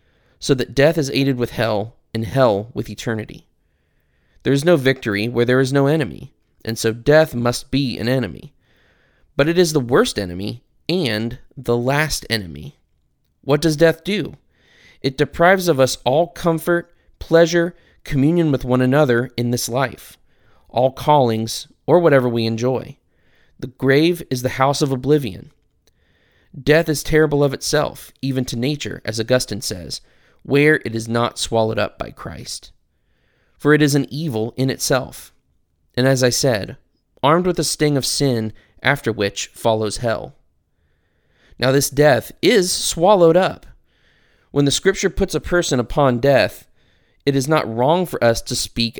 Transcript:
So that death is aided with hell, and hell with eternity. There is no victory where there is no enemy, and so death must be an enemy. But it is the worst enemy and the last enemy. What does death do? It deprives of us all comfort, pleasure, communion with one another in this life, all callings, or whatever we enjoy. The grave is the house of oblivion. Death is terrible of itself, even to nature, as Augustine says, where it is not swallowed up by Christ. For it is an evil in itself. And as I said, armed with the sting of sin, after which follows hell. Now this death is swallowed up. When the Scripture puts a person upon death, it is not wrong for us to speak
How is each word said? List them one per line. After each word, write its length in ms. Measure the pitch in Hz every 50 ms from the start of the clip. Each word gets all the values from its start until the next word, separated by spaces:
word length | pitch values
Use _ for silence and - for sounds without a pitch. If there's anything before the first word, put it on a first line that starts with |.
| _ _ _ _ _ _ _ _
So 140 | - - 139
that 180 | 123 117 - 117
death 240 | 135 135 160 165
is 140 | 165 143 -
aided 260 | - 131 139 139 131
with 140 | 120 120 -
hell, 460 | - - 113 113 110 101 104 117 - _ _ _ -
and 120 | 113 113
hell 460 | 95 - 135 131 117 101 98 107 117 -
with 160 | 120 113 -
eternity. 560 | 104 - - 123 113 110 107 - - - _ _ _ _ _ _ _ _ _ _ _ _ _ _ _ _ _ _ _ _ -
There 100 | 127 139
is 120 | 139 143
no 120 | 175 175
victory 500 | 143 127 131 131 - - 117 101 98 107
where 180 | 120 120 120 120
there 140 | 120 127 131
is 120 | 135 127
no 140 | 139 143 139
enemy, 480 | 139 156 165 127 90 67 - - - _ _ _ _ _ _ -
and 120 | - 113
so 140 | - - 113
death 440 | 110 120 117 143 147 156 160 156 -
must 340 | 120 117 120 123 - - -
be 300 | - 139 143 120 - -
an 80 | -
enemy. 460 | 117 131 135 117 87 71 - - 147 _ _ _ _ _ _ _ _ _ _ _ _ _ _ _ _ -
But 120 | - 143
it 100 | 160 170
is 160 | 175 180 156 156
the 60 | 147
worst 380 | 123 113 127 180 247 247 -
enemy 460 | 104 101 87 87 90 101 110 113 123 _ _ _ _ _
and 520 | - 170 190 160 117 107 107 113 117 123 - - - -
the 220 | 135 123 - 120
last 480 | 120 120 127 139 147 156 147 - - - -
enemy. 500 | 117 107 95 85 73 73 78 143 - _ _ _ _ _ _ _ _ _ _ _ _ _
What 200 | - 131 143 151
does 160 | 156 160 156
death 260 | 143 165 165 160 - -
do? 340 | 196 208 196 143 - - - _ _ _ _ _ _ _ _ _ _ _ _
It 160 | - 135 131
deprives 500 | - 147 - - - 170 180 196 190 180
of 120 | 175 151 131
us 180 | - 127 - - -
all 220 | 123 131 156 170
comfort, 640 | 165 - - - 170 165 156 - 175 170 170 170 _ _ _ _ _ _ -
pleasure, 560 | - - 160 165 170 160 175 170 170 180 - _ _ _ _ _ -
communion 480 | - 143 135 131 151 170 175 165 151
with 140 | 135 127 -
one 160 | 123 127 127
another 480 | 127 127 131 147 151 127 120 117 123 - -
in 140 | - 120 120
this 180 | 123 120 - -
life, 480 | 117 131 135 113 - - - - - _ _ _ _ _ _ _ _ _ _ _
all 220 | - 117 127 131
callings, 760 | 127 - - 151 151 147 127 117 110 110 113 113 - - - - _ _ -
or 140 | - 147 180
whatever 280 | 170 160 143 135 123 123
we 160 | 117 117 113
enjoy. 520 | 113 113 110 120 127 131 113 - - - _ _ _ _ _ _ _ _ _ _ _ _ -
The 80 | -
grave 560 | 131 - - 127 131 143 147 160 170 175 165 - -
is 120 | 131 123
the 80 | 127 127
house 320 | - - 135 139 143 -
of 100 | 156 135
oblivion. 600 | 135 123 127 135 151 151 139 107 90 - - - _ _ _ _ _ _ _ _ _ _ _ _ _ _ _ _ _ _ _ _ - 143
Death 300 | 123 143 147 165 165 165
is 140 | 147 - -
terrible 400 | - 160 151 156 151 147 143 143
of 100 | 139 135
itself, 580 | - - - - 151 143 - - - - - _ -
even 240 | - 135 131 131 123
to 100 | - 139
nature, 460 | 117 120 147 151 139 - 107 - - -
as 140 | - 110 113
Augustine 420 | 110 113 123 127 - - 104 98
says, 400 | - - 104 90 82 - - - _ _ _ _ _ _ _ _ -
where 320 | - 131 143 147 156 156 - -
it 100 | 117 113
is 120 | 113 110
not 300 | 117 117 120 120 - -
swallowed 400 | - - - 113 113 113 110 110
up 200 | 104 104 - - -
by 120 | - -
Christ. 600 | - - - - - - - - - - - - _ _ _ _ _ _ _ _ _ _ _ _ _ _ _ _ _
For 160 | _ - 147 151
it 80 | 151
is 140 | 151 143 139
an 120 | 143 139 -
evil 440 | - 147 165 160 113 110 110 123 -
in 140 | - 131 135
itself. 640 | - - - - 147 123 135 - - - - - _ _ _ _ _ _ _ _ _ _ _ _ -
And 120 | 123 127
as 160 | 135 135 123 131
I 60 | 123
said, 480 | 117 - - 135 117 101 - 110 120 - _ _ _ _ _ _ _ _
armed 240 | - 139 160 180 180
with 120 | 185 175
the 60 | 165 147
sting 320 | - - - 156 147 147
of 80 | 135 123
sin, 480 | - - - 147 139 123 113 110 107 - - _ _ _ _
after 300 | - 127 143 139 - 117
which 360 | 107 107 101 98 - - -
follows 500 | - - - - 117 113 110 110 104 -
hell. 380 | - - 117 110 - - - - _ _ _ _ _ _ _ _ _ _ _ _ _ _ _ _ _ _ _ _ _ _ _ _ -
Now 140 | - 131 135
this 160 | 143 139 -
death 420 | 135 135 147 151 127 117 - - - -
is 300 | - 175 247 202 180 180
swallowed 640 | - - - - - 170 165 196 214 185 170 165 165
up. 300 | 180 190 143 107 - - - - _ _ _ _ _ _ _ _ _ _ _ _ _ _ _
When 120 | - 143 143
the 80 | 139
Scripture 380 | 131 - - 190 185 - - 180
puts 260 | - - 196 - -
a 60 | 151
person 360 | - - 185 175 165 - 151
upon 420 | 123 113 - - 156 143 131 123 120
death, 460 | 127 139 139 120 95 - - - - _ _ _ _ _ _ _ _ _ _ _ -
it 100 | 143 135
is 140 | 135 127 151
not 220 | 160 156 - 113
wrong 340 | 113 117 123 143 170 185 180
for 180 | 165 - - 117
us 180 | 117 117 - -
to 120 | - 123
speak 420 | - - - - 117 117 113 -